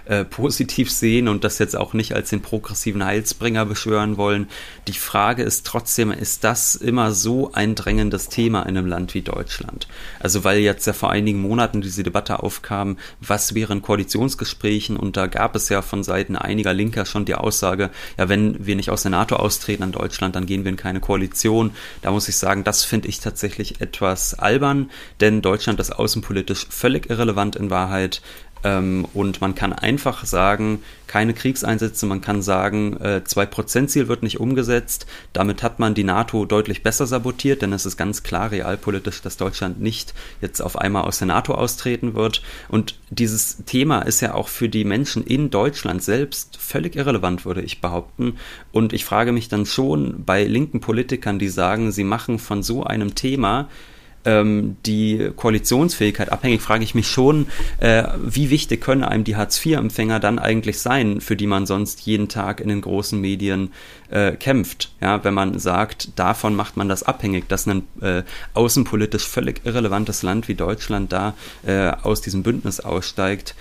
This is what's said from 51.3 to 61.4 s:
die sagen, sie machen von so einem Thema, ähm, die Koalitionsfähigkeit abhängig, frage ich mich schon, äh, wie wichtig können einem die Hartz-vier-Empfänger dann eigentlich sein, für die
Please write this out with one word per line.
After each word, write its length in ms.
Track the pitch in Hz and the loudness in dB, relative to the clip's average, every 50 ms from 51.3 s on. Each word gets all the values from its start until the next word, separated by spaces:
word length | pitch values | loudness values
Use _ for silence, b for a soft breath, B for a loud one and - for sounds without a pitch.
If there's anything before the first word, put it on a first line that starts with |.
| 98 98 | -2 0
die 120 | 101 98 | -2 -2
sagen, 420 | 90 101 87 90 104 110 113 110 | 0 0 2 2 2 2 0 0
sie 120 | 95 104 98 | 0 0 0
machen 340 | 98 107 120 - - 117 113 | 0 0 0 -2 -2 -4 -2
von 240 | - - 104 101 | -2 -2 -2 -2
so 220 | 98 - 117 135 - | -2 -2 -2 -2 -2
einem 300 | - 107 110 104 101 - | -2 0 0 -2 -2 -2
Thema, 540 | - - 131 135 135 104 98 110 135 143 B B B B B B B B B B B - | -2 -2 0 2 2 2 2 2 0 -2 B B B B B B B B B B B 2
ähm, 520 | 117 110 107 104 107 107 104 104 104 95 - - | 4 6 6 6 6 4 2 2 0 -2 -4 -2
die 460 | 110 107 107 110 107 107 107 101 98 92 | 0 2 2 2 2 2 2 0 -2 -2
Koalitionsfähigkeit 960 | - - 117 110 104 - - 123 131 165 175 - - 107 104 - - 104 - | 0 2 2 2 2 4 4 4 4 4 4 2 2 2 2 2 0 0 -2
abhängig, 280 | - - - 123 117 - | -2 0 2 2 2 2
frage 220 | - - 107 113 | 4 2 2 2
ich 140 | 113 - - | 2 2 2
mich 100 | 113 107 | 2 2
schon, 400 | - - 131 127 139 156 151 139 B B B B B B B | 2 4 6 6 6 6 6 2 B B B B B B B
äh, 240 | - 117 110 113 - - - - | 4 6 6 6 4 2 0 0
wie 300 | 110 120 113 135 147 127 | 0 0 2 2 4 4
wichtig 300 | 143 151 - - 117 - | 4 2 2 2 -2 0
können 240 | - - 131 135 131 | 2 2 2 2 2
einem 180 | - - 110 | 2 2 2
die 140 | 107 107 104 | 2 0 0
Hartz-vier-Empfänger 800 | 107 104 - - - - 165 156 135 113 110 - - 110 110 110 110 | 0 0 0 0 0 2 2 2 2 2 0 0 0 0 2 2 2
dann 220 | 104 104 117 - | 2 2 2 2
eigentlich 400 | - - 113 113 107 110 104 - | 2 2 2 2 0 -2 -2 -2
sein, 400 | - 123 131 139 123 104 101 104 | 0 0 2 2 2 2 0 0
für 160 | - - 110 | -2 -2 -2
die 100 | 95 | 0